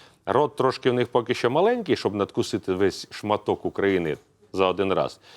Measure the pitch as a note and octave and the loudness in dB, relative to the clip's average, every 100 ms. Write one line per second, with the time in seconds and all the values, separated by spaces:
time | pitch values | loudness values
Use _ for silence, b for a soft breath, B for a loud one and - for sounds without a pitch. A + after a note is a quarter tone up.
0 | B B - G2 D3 - C3 B2 C3 B2 | B B -2 0 0 0 -2 0 0 0
1 | A#2 B2+ A2+ B2 A#2+ C#3+ G3+ B3 G3 A2 | 0 0 -2 0 0 2 2 0 0 -2
2 | A2 G2+ G2 - F2 G#2 - F#2 G2 - | 0 -2 -2 -2 -4 -4 -2 2 2 0
3 | - - G#2 G#2 - F#2 F2+ - G2 F#2 | -10 -8 -2 -2 0 -4 -4 -2 0 2
4 | E2 C#2+ _ _ - F#2+ F#2+ F2 G2 F2 | 0 -4 _ _ -8 0 2 2 0 0
5 | C2+ - B | -2 -6 B